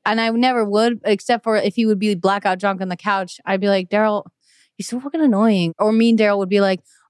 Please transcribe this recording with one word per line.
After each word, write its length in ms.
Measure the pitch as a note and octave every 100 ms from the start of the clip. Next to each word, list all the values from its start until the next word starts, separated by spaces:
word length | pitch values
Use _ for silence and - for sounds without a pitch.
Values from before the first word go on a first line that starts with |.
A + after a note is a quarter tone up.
| -
and 160 | A3+
I 80 | A3+
never 340 | A#3 B3+ B3
would, 380 | G#3 G#3 A#3 A#3
except 400 | G#3+ G3+ - A#3
for 140 | A3+ G#3+
if 180 | G3+ A#3
he 100 | A3
would 140 | G3+
be 160 | G#3+ F#3
blackout 440 | F#3+ G3+ G3 F#3
drunk 220 | G3 F#3+
on 60 | F#3+
the 80 | F3+
couch, 460 | G#3 G3 F3+ - -
I'd 140 | G3
be 60 | G3+
like, 220 | F#3+ F#3
"Daryl, 340 | G#3 G#3+ G#3 - _ _ _ _ -
you're 60 | -
so 140 | B3
fucking 200 | C#4 D#4+
annoying." 520 | D4 G3 A3 G3 E3 -
Or 140 | G#3+
me 200 | A3 A#3
and 80 | A3
Daryl 180 | G#3+ G3+
would 120 | F#3
be 120 | G3+
like, 180 | G3 F#3 _ _